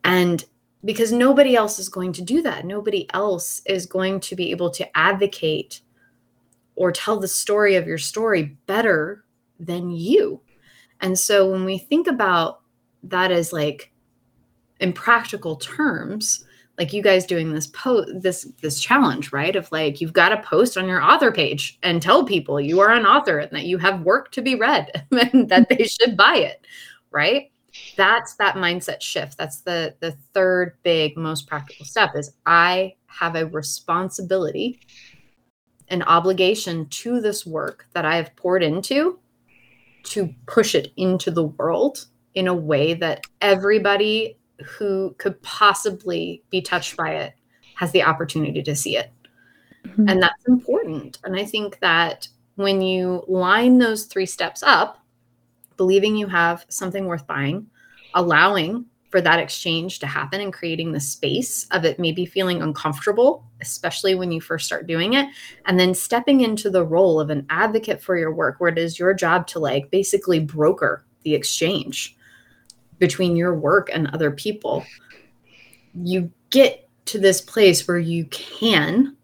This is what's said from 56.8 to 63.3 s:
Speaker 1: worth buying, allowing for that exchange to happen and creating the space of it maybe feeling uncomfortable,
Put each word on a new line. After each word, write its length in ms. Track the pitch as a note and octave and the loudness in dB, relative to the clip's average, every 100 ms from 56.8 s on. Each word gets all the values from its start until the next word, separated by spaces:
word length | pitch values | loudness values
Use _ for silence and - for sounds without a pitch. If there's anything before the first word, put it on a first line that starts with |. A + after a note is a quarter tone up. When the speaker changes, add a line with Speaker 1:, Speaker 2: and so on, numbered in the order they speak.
| F#3 G3 F#3+ | -6 -6 -6
Speaker 1:
worth 180 | E3+ C#3 | -6 -6
buying, 360 | C#3 C#3 F3+ G#3+ _ _ _ _ | -4 -2 -4 -10 _ _ _ _
allowing 680 | F3+ F3 D#3 F3+ G3+ D#3+ A#3 A#3+ _ _ | 0 2 4 4 2 -2 -6 -10 _ _
for 100 | F#3+ | 0
that 180 | E3+ E3+ | 4 2
exchange 600 | - - F3 E3 F3+ - | 0 -6 -4 -4 -4 -8
to 80 | C#3+ | -8
happen 320 | D3 C#3 F#3+ | -6 -6 -6
and 120 | G3+ | -8
creating 380 | F#3 E3+ E3 E3 | -8 -8 -6 -4
the 80 | D3+ | -6
space 720 | C#3+ - C#3 D3+ B3+ - - | -6 -6 -4 -4 -4 -8 -4
of 140 | F#3 | 0
it 160 | E3 D#3+ | 0 0
maybe 260 | E3+ E3+ F3 | -4 -2 -4
feeling 340 | F#3+ F#3 F3 | -2 -2 -2
uncomfortable, 840 | D#3+ D3 D#3 D3 - G#3 B3+ | -4 -4 -6 -4 -2 4 4